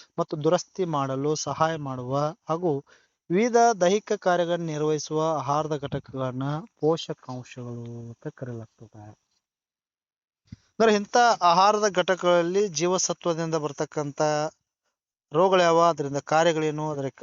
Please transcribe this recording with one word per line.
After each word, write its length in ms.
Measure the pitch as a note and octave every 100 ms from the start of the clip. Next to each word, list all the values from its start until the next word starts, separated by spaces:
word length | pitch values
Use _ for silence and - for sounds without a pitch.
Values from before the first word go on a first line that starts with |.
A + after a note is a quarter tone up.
| - -
ಮತ್ತು 240 | E3+ E3
ದುರಸ್ತಿ 420 | D3+ E3+ - - F3+
ಮಾಡಲು 500 | D3+ C3+ C3+ C#3+ D#3
ಸಹಾಯ 400 | - C3+ D#3+ E3
ಮಾಡುವ 600 | C#3 B2+ B2 C#3 D3 E3 -
ಹಾಗೂ 340 | E3 F3+ C#3 - _ _ _ _
ವಿವಿಧ 240 | F3 A#3+ A#3 A#3 G#3
ದೈಹಿಕ 300 | F3 G#3 -
ಕಾರ್ಯಗಳನ್ನು 540 | G#3 F#3+ F3 E3+ E3+ E3+
ನಿರ್ವಹಿಸುವ 680 | D3+ D3+ D3+ - D#3 D#3+ D#3
ಆಹಾರದ 400 | B2+ D3 D#3 D3+
ಘಟಕಗಳನ್ನ 680 | C#3+ C#3+ - C3 C3 B2+ C3+ D3+ A3+ _
ಪೋಷಕಾಂಶಗಳು 1040 | D3+ E3 - D#3 - B2+ A#2+ - A#2+ A#2+
ಅಂತ 440 | A#2+ A#2+ A#2 A#2 D3+ -
ಕರೆಯಲಾಗ್ತದೆ. 720 | B2+ A#2 A2 _ A2+ A2+ G#2+ G#2 _ _ _ _ _ _ _ _ _ _ _ _ _
ಅಂದ್ರೆ 420 | - _ - A3+ G#3
ಇಂಥ 220 | G#3 B3 A#3+ F#3+
ಆಹಾರದ 420 | F3 E3+ G3 G#3+ G#3
ಘಟಕಗಳಲ್ಲಿ 760 | F3 F3 F#3 F3+ F3 E3+ F#3+ G#3
ಜೀವಸತ್ವದಿಂದ 880 | D3+ F3 F#3 - F3 F3+ D#3+ E3 D#3+
ಬರ್ತಕ್ಕಂಥ 680 | D3 C#3+ D#3 - D3 - D#3 D3+ D#3 - _ _ _ _ _ _ _
ರೋಗಗಳು 280 | D3 F#3 F#3
ಯಾವ, 200 | E3+ E3
ಅದರಿಂದ 360 | E3+ D3+ C#3 C#3
ಕಾರ್ಯಗಳೇನು, 760 | - D#3 E3+ D#3 D#3 D3+ D#3
ಅದರ 180 | C#3+ C3+ -